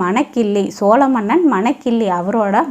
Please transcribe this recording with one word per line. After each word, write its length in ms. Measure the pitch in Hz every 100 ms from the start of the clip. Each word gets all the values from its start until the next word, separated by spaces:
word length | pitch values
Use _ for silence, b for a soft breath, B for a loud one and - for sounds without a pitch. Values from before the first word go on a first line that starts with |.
மணக்கிள்ளி, 680 | 180 220 294 240 214 202 196
சோழ 400 | - 202 240 269
மன்னன் 440 | 254 202 311 330
மணக்கிள்ளி 580 | 196 233 277 247 233 208
அவரோட 580 | 175 180 226 202 202 311